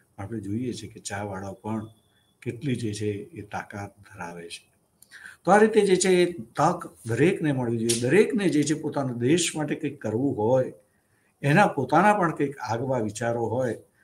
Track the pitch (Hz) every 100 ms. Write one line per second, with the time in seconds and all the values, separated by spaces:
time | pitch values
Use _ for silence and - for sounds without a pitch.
0 | _ - 98 113 98 110 127 107 101 101
1 | - 101 104 95 98 92 107 110 107 _
2 | _ _ _ _ 123 120 147 120 113 104
3 | 104 104 - 107 - 95 - 104 101 _
4 | 95 98 87 87 85 - _ _ _ _
5 | _ - - - - 208 220 214 196 180
6 | 185 180 175 - - - 151 175 - -
7 | 113 113 160 - 151 131 120 117 113 117
8 | 120 175 233 208 185 147 143 151 151 143
9 | 131 117 123 175 - 156 151 147 147 -
10 | 110 113 139 110 110 131 123 - _ _
11 | _ _ _ _ 139 165 196 - 131 156
12 | 208 208 170 151 143 139 107 117 127 127
13 | 107 104 117 120 113 120 127 107 - _